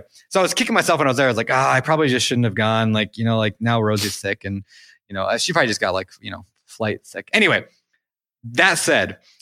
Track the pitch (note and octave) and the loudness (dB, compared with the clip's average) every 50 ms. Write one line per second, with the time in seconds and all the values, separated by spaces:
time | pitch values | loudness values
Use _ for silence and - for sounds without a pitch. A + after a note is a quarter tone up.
0 | - _ _ - _ - - F#3+ F#3 D#3+ - - B3 - A#3 F#3 D#3 E3 E3+ D#3 | -2 _ _ -20 _ -2 0 0 2 2 0 -2 -2 0 2 0 2 2 2 2
1 | D3+ C3+ B2 C3+ C#3 B2+ A#2 A2 A#2 - C3 C3 C3+ C3+ C3 C3 B2 D3+ D#3+ D#3 | 2 2 2 2 2 2 2 0 -2 0 0 2 2 2 2 0 2 0 0 2
2 | D#3+ C3 B2 A#2+ - - C3+ A#2+ A#2+ A2 F#2 G#2+ G#2+ A2 A2 A2+ A2+ A2 A2 A2 | 2 2 2 0 0 0 0 0 0 0 0 0 0 2 2 2 2 2 0 0
3 | G#2+ G#2 - A2+ A2+ A2+ A2+ A2+ G#2+ G#2+ G#2 - A2+ A#2 A#2 A2+ G#2+ G#2+ G#2+ G2+ | -2 -2 -4 -4 -2 0 0 2 0 -2 -2 -2 -2 0 0 2 2 0 0 0
4 | G2+ G2 - - - G2 G#2 - - G2 G2 G2 G2 _ - - - - - _ | -2 -4 -6 -6 -6 -6 -6 -6 -6 -8 -8 -8 -10 _ -20 -20 -20 -20 -20 _
5 | _ - G2 F#2+ F#2+ F#2+ A2+ A2+ - - D#3+ E3+ C#3 A2+ G#2 - A2 F#2+ F2+ F#2+ | _ -12 -8 -4 -2 -2 -2 -2 -2 0 0 0 0 0 0 -2 -2 -2 -2 -4
6 | F#2+ _ - - G#2 G2+ F#2 F2+ F#2 _ _ _ _ - - - A2 G#2+ G2 - | -6 _ -16 -18 -14 -14 -14 -14 -16 _ _ _ _ -20 -10 -6 -6 -4 -6 -6
7 | _ - - F2+ - - - G#3+ G#3 E3 A#2 F#2 - - _ _ _ _ _ _ | _ -14 -14 -14 -10 -2 0 2 2 2 2 0 -2 -6 _ _ _ _ _ _
8 | _ _ _ _ _ _ _ _ - A#2 A#2+ C3 F3 G3 E3+ - - - D3 A2+ | _ _ _ _ _ _ _ _ -16 -6 0 2 2 2 2 0 0 2 2 2
9 | F#2+ F2+ F#2+ _ _ _ _ _ | 2 -2 -6 _ _ _ _ _